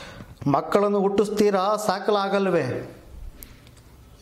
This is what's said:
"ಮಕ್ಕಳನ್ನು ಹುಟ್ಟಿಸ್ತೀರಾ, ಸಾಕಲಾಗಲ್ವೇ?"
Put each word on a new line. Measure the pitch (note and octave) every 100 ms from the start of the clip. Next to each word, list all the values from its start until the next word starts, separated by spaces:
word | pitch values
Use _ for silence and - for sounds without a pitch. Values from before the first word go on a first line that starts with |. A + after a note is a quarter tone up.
| - - - - C#3
"ಮಕ್ಕಳನ್ನು | C#3 - G#3 G3+ G3+
ಹುಟ್ಟಿಸ್ತೀರಾ, | F#3+ G3+ G#3 G#3 G#3 G3 F#3+ G#3
ಸಾಕಲಾಗಲ್ವೇ?" | G#3 F#3 G3+ G#3 G3 G3 F#3+ E3+ B2+ - - - - - - - - - - - - - - -